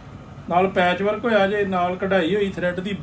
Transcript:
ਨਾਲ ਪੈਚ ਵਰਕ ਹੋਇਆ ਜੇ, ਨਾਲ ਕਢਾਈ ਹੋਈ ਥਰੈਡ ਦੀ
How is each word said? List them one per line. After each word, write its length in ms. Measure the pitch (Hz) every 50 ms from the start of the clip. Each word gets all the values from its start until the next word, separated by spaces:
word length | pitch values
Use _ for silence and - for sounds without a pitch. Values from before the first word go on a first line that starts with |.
| - - - - - - - - - -
ਨਾਲ 180 | 165 175 190 190
ਪੈਚ 320 | 190 196 180 175 175 175
ਵਰਕ 220 | 196 208 214 208 202
ਹੋਇਆ 200 | 240 226 202 196 196
ਜੇ, 160 | 208 208 202
ਨਾਲ 300 | 190 190 180 175 180 180
ਕਢਾਈ 400 | 185 202 190 196 190 170 156 190
ਹੋਈ 140 | 208 202 196
ਥਰੈਡ 300 | - 170 175 180 175 180
ਦੀ 160 | 180 208 196 175